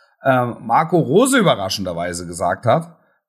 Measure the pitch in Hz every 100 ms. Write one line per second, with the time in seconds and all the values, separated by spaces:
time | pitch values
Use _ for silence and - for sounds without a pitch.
0 | _ _ 135 127 123 107 117 123 165 175
1 | 120 165 262 262 170 113 95 98 90 85
2 | 87 87 87 87 90 95 117 139 165 _
3 | _ _